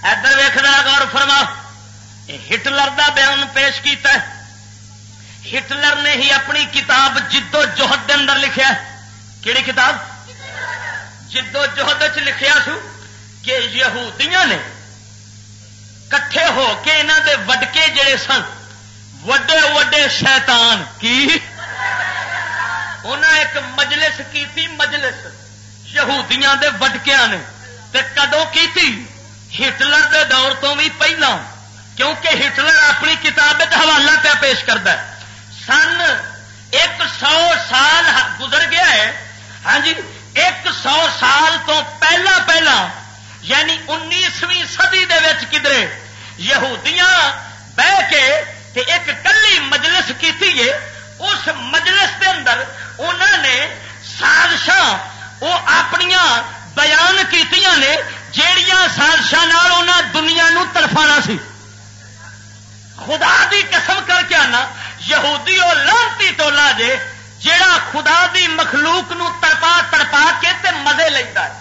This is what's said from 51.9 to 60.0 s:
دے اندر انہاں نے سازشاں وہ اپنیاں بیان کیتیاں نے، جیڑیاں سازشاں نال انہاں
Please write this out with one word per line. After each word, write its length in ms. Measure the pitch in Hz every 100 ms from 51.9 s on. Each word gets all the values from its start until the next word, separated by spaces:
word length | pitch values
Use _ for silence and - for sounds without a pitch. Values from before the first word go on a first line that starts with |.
| 381 392 -
دے 80 | 381
اندر 340 | 370 254 233 269 - - -
انہاں 400 | 320 349 392 392
نے 200 | 269 247 302 - - - - -
سازشاں 800 | - - 1077 - - 381 294 196 - - - -
وہ 120 | 294
اپنیاں 760 | 349 - - - 339 359 370 330 233 - - - -
بیان 420 | 294 302 349 392 -
کیتیاں 480 | 339 320 359 381 330
نے، 180 | 269 302 - - -
جیڑیاں 560 | - 330 370 381 370 349 -
سازشاں 500 | 294 320 - 311 330
نال 260 | 330 349 349
انہاں 260 | 349 359